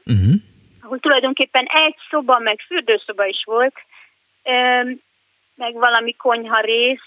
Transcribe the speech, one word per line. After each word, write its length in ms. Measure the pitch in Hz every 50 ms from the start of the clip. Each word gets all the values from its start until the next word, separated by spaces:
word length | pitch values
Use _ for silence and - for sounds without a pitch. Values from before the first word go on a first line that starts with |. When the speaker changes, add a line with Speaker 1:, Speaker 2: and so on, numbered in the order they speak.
| -
Speaker 1:
Mhm. 280 | - 110 98 92 110 160 208 - _ _ _ _ _ _ _ -
Speaker 2:
ahol 160 | 220 262 254
tulajdonképpen 680 | - 302 285 262 247 262 269 - 269 - - 262 254 - 311 311 311
egy 80 | 311 311 - - -
szoba, 280 | - 302 269 247 254 233
meg 200 | 226 220 214 214 -
fürdőszoba 600 | - 349 349 254 226 226 208 - - 208 196 202
is 160 | 196 196 - -
volt. 300 | - 220 233 247 269 - - - _ _ - - _ _ _ _ _ _ _ _
Ö, 480 | - 254 247 247 247 247 247 247 247 254 247 _ _ _ _ _ _ _ _ _ _ _ _ 247
meg 100 | 233 233
valami 380 | 233 240 240 240 226 226 233 233
konyha 440 | - - 262 233 233 226 220 226 220
rész, 400 | 220 220 226 233 240 247 262 247 -